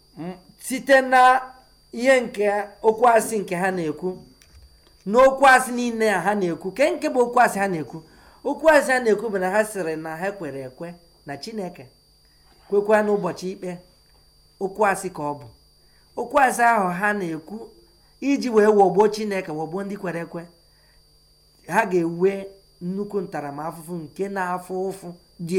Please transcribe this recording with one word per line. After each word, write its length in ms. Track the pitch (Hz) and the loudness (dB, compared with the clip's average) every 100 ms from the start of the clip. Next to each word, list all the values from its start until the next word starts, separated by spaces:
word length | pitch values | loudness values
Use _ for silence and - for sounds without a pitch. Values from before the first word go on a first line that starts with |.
| _ 143 | _ -16
m, 160 | 170 185 _ _ | -14 -14 _ _
site 420 | - 262 - 269 | -8 -6 4 4
na 200 | 254 254 254 254 - - _ _ _ | 6 6 6 6 0 -16 _ _ _
ihe 280 | 233 254 262 | -2 2 4
nke 240 | 226 - 208 202 202 - | 2 -2 0 0 -4 -2
okwu 240 | 220 220 240 | 0 4 4
asị 280 | 226 - 214 | 4 2 -2
nke 160 | 180 175 | -4 -2
ha 160 | 190 | -2
na-ekwu, 380 | 185 160 147 185 185 - _ _ - - _ _ _ - | -2 -4 -6 -8 -8 -14 _ _ -20 -20 _ _ _ 0
n'okwu 380 | 226 269 269 269 | 4 6 6 6
asị 240 | 254 247 | 6 4
niile 360 | 247 240 226 220 | -4 -4 -2 0
a 80 | 190 | 0
ha 100 | 175 208 | 0 -2
na-ekwu. 320 | 180 156 190 | -2 -4 -6
Ke 120 | 185 294 | -2 0
nke 160 | 349 302 | 0 -2
bụ 100 | 254 | 0
okwu 200 | 240 240 | 2 4
asị 160 | 226 196 | 2 2
ha 80 | 196 | -4
na-ekwu? 300 | 170 147 165 - _ - _ 247 | -4 -8 -12 -18 _ -20 _ -8
Okwu 200 | 285 320 | 0 4
asị 220 | 294 226 | 6 4
ha 80 | 254 | 0
na-ekwu 260 | 233 202 226 | 2 0 -2
bụ 80 | 202 | -4
na 100 | 185 | -2
ha 120 | 208 | 0
sịrị 320 | 214 196 160 160 | -2 -4 -6 -6
na 200 | 160 160 | -8 -8
ha 100 | 190 | -8
kwere 300 | - 285 139 | -8 -10 -10
ekwe 260 | 131 - 170 175 _ _ - | -12 -14 -16 -16 _ _ -16
na 80 | - | -14
Chineke, 480 | - 226 180 175 123 _ _ _ _ _ _ _ - | -12 -10 -10 -12 -20 _ _ _ _ _ _ _ -4
kwekwa 280 | 202 208 214 | -2 2 2
n'ụbọchị 440 | 208 208 175 156 180 | 2 0 -2 -6 -10
ikpe. 200 | 196 180 175 - _ _ _ _ _ _ - | -10 -10 -12 -16 _ _ _ _ _ _ -8
Okwu 200 | 190 196 208 | -8 0 2
asị 240 | - 180 | 0 -4
ka 120 | 175 | -8
ọ 100 | 147 139 | -8 -8
bụ. 80 | 120 - _ _ _ _ _ - | -12 -20 _ _ _ _ _ -10
Okwu 180 | 240 285 | -2 2
asị 220 | 262 220 | 2 4
ahụ 240 | 233 233 185 | 4 4 0
ha 240 | 175 208 | -2 -2
na-ekwu 440 | 208 175 160 - 214 220 - _ _ _ _ | -2 -4 -8 -10 -16 -16 -20 _ _ _ _
iji 280 | 262 277 226 | -2 -2 2
wee 160 | 220 214 | 4 6
wọgbuo 400 | 208 190 175 214 | 6 4 4 2
Chineke, 440 | 208 214 196 185 | 2 -4 -4 -6
wọgbuo 320 | 156 160 180 | -8 -6 -8
ndị 120 | 196 202 | -8 -8
kwere 220 | 185 170 | -8 -8
ekwe, 200 | 165 170 170 _ _ _ _ _ _ _ _ _ _ _ - | -8 -12 -14 _ _ _ _ _ _ _ _ _ _ _ -4
ha 180 | 175 220 | 0 2
ga-ewe 480 | 180 165 170 185 196 196 - _ _ | 0 -2 0 -2 -2 -8 -18 _ _
nnukwu 360 | 175 190 202 202 | -10 -8 -6 -6
ntaramahụhụ 720 | 170 156 143 143 156 165 156 175 | -8 -8 -10 -10 -10 -12 -12 -12
nke 280 | 151 - 196 | -12 -8 -8
na-afụ 440 | 196 180 180 180 185 190 | -6 -6 -6 -8 -8 -6
ụfụ 180 | 190 170 175 _ - | -8 -14 -18 _ -14
dị 160 | 165 | -2